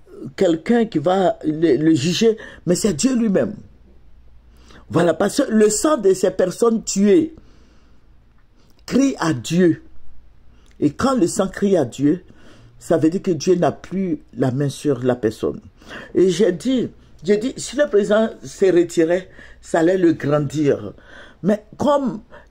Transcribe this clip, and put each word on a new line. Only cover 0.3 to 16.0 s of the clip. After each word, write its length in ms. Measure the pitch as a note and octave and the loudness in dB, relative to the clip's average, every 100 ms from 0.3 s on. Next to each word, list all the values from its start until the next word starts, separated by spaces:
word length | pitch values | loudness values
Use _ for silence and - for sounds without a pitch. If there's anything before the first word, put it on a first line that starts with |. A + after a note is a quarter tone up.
| - | -2
quelqu'un 500 | F#3 D#3+ - A#3 A3+ | 0 0 0 0 0
qui 120 | D#3 | -2
va 380 | C#3+ F#3+ F3+ - | 0 2 0 0
le, 320 | D#3 D#3 E3 C#3 | -4 -2 0 2
le 180 | D#3 | 4
juger, 440 | D#3+ D#3 E3 A3+ G#3+ - - - | 2 0 2 2 0 -6 -10 -2
mais 80 | |
c'est 200 | F3+ G#3+ | 0 0
Dieu 200 | D3 C4+ | 0 0
lui-même. 400 | B3 A3+ F3+ A2 - - - - - - - - - - - - - - | 0 0 0 -2 -6 -16 -20 -20 -20 -20 -20 -20 -20 -20 -20 -20 -20 -4
Voilà, 240 | B2+ F3 | 0 0
parce 300 | - G3 - | 0 0 0
que 80 | C4 | 0
le 180 | A3 G#3+ | 4 4
sang 300 | G#3+ D#4 D4+ | 2 0 2
de 160 | G3 | 2
ces 160 | F#3 F#3+ | 2 0
personnes 520 | F#3 F3+ - A#3 A3+ | 0 -2 0 0 0
tuées 520 | - G3 G#3 F#3 - - - - - - _ - _ - _ _ _ _ _ _ - | -4 0 4 4 2 -6 -20 -20 -20 -20 _ -20 _ -20 _ _ _ _ _ _ -4
crie 280 | B3 C#4 - | 0 0 0
à 140 | D#3+ | -4
Dieu. 500 | C3 G#2 E3+ F3 C#3+ - - - - - - - - - - | -4 -4 0 2 0 -6 -12 -12 -12 -18 -20 -20 -20 -20 -4
Et 100 | D3+ | -4
quand 240 | - C4+ | 0 0
le 120 | C4 E3+ | 2 0
sang 200 | - F#3+ | 0 -4
crie 300 | - G3+ F#3 | -2 0 2
à 80 | |
Dieu, 400 | B2 - C#3+ F3+ - - - - - - | 0 -2 -2 -2 -6 -20 -20 -20 -20 -20
ça 180 | - E3 | -4 0
veut 140 | D#3 | 0
dire 120 | F#3 | 0
que 80 | G3 | -4
Dieu 220 | D#3 F3 | -2 0
n'a 160 | F3+ D3+ | 0 0
plus 520 | - - F#3 F#3+ D#3 - - | -4 -8 -6 -6 -6 -10 -4
la 140 | C3 | -2
main 200 | B2+ C#3+ | -2 -4
sur 340 | - D3+ B2 | -4 -4 -2
la 100 | B2+ | -2
personne. 460 | B2 A2 - E2 D2 - - - - | 0 -2 -2 -6 -6 -14 -20 -20 -18